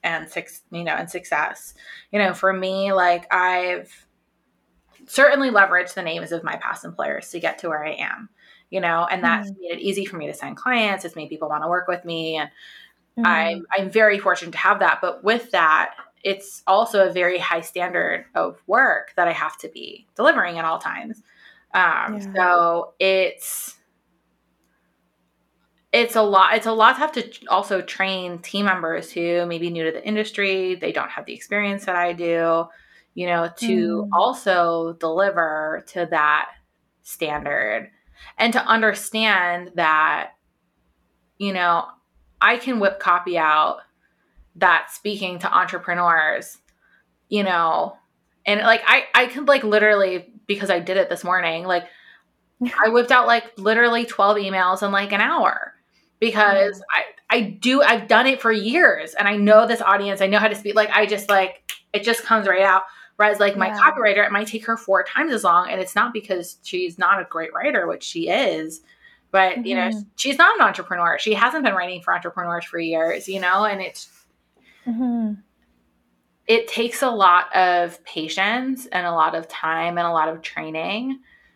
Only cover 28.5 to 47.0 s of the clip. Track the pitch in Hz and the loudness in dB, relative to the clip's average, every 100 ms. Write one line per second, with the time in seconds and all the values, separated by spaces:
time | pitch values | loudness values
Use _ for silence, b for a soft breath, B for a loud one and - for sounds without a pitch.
28.5 | 202 202 185 165 165 170 175 170 175 175 | -2 -2 -2 -2 -6 -6 -4 -2 -2 -2
29.5 | 165 175 170 160 160 208 214 214 208 196 | -4 -6 -4 -4 -4 -4 -4 -4 -4 -2
30.5 | 190 185 175 165 156 - - - - - | -2 -2 -4 -6 -6 -6 -10 -14 -14 -6
31.5 | 202 202 196 196 180 175 170 170 165 165 | -4 -4 -4 -4 -2 -2 -2 -2 0 2
32.5 | 165 170 b b b b 175 180 175 170 | 0 -2 b b b b -8 -2 -2 -2
33.5 | - 233 - 220 208 208 170 226 254 202 | -4 -2 0 0 -2 -2 0 0 0 0
34.5 | 180 170 170 165 170 165 165 196 175 160 | 2 2 0 -4 -6 -4 0 0 0 -2
35.5 | 156 156 160 - 185 170 165 151 151 - | -2 -4 -6 -8 -6 -2 0 2 0 -2
36.5 | - _ _ _ _ - - 156 147 147 | -12 _ _ _ _ -18 -8 -6 -4 -4
37.5 | 147 110 110 - b b b b - 233 | -4 -2 -4 -8 b b b b -2 0
38.5 | 233 - 226 220 196 - 220 220 190 175 | 0 0 2 2 -2 -6 -2 0 2 0
39.5 | 175 180 175 160 156 156 151 - _ _ | -4 -6 -2 2 2 2 0 -6 _ _
40.5 | _ _ _ _ _ _ _ _ - 202 | _ _ _ _ _ _ _ _ -8 -6
41.5 | 185 175 170 - - _ _ _ - 208 | 0 0 0 -2 -12 _ _ _ 0 2
42.5 | 240 262 233 196 196 190 175 180 170 156 | 2 -2 0 0 0 0 0 0 0 2
43.5 | 151 147 - - _ _ _ _ _ _ | 2 0 -4 -12 _ _ _ _ _ _
44.5 | 165 180 165 - - 208 208 185 175 175 | 0 4 4 0 -10 -8 -6 -8 -6 0
45.5 | 175 175 180 180 175 175 165 156 - - | 0 0 -4 -6 -2 2 2 2 -2 -6
46.5 | - _ _ _ _ | -20 _ _ _ _